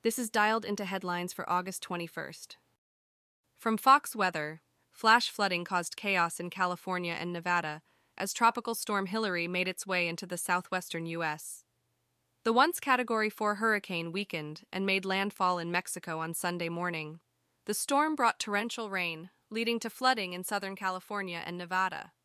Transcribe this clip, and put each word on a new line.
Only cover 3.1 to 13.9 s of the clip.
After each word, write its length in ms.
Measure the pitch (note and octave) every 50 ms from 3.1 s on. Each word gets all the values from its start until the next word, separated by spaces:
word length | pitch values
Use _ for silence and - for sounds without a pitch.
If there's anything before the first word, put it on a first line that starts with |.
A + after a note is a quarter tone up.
| _ _ _ _ _ _ _ _ _ _
From 180 | - A3+ A3
Fox 380 | G#3 - C4 C4+ D4 - - -
Weather, 460 | A3 G3 F#3 F3 D#3+ D3+ D3+ D#3 D#3+ _ _ _ _ _ _
flash 380 | _ - - A3 A3 A#3+ A#3 -
flooding 340 | - - G#3 F#3+ F#3 E3+ F3
caused 320 | - G3 F3 E3+ - -
chaos 420 | - - G3+ G3 F3+ E3+ E3+ - -
in 100 | F3+ F3+
California 680 | - F#3+ F#3 F3+ F3+ F3 - F#3+ F#3 F3+ F3 E3+ E3+ -
and 140 | - F3
Nevada 500 | F3 E3+ E3 F3+ F3 F3 D#3+ D#3 D3+ D#3 _ _ _ _ _ _ _
as 160 | - G3 G3
Tropical 440 | - - A#3+ A3+ A#3 A#3+ A3 - A3+
Storm 300 | - - - G#3+ G3 G3
Hilary 420 | F3+ F#3+ A3 A3 G3+ F3+ E3+ E3+ E3+
made 180 | F3+ F3+ F3+
its 180 | F#3 F3+ - -
way 220 | G3 F#3 F3+ F3
into 180 | E3+ E3+ - -
the 120 | F3 F3+
southwestern 680 | F3 - - F3+ F3+ F3+ - F#3+ F#3 - - - E3+ E3
U 180 | E3 E3 E3 E3
S. 400 | D#3 D3+ D#3+ - - - - _ _ _ _ _ _ _ _ _ _ _ _ _ _ _ _ _
The 80 | A#3
once 260 | A3+ B3 C#4 E4+ F4 -
Category 500 | - C#4+ C4 B3 B3 A3+ A#3 A3 G#3+ G#3+
four 280 | - - G#3+ G#3 G#3
hurricane 560 | G3+ A3 A3+ G#3+ G3+ - -